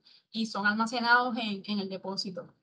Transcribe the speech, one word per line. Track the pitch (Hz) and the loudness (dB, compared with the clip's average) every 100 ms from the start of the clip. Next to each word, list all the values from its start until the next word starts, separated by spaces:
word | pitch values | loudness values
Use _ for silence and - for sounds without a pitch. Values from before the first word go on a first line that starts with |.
| _ - _ | _ -20 _
y | 220 220 | -4 -4
son | 202 208 | 0 0
almacenados | 208 226 247 233 240 247 240 | 2 0 0 4 6 4 0
en, | 220 196 190 | -2 -4 -4
en | 208 | -2
el | 190 | -2
depósito. | 190 190 196 208 175 - _ | -6 -6 -6 -6 -8 -12 _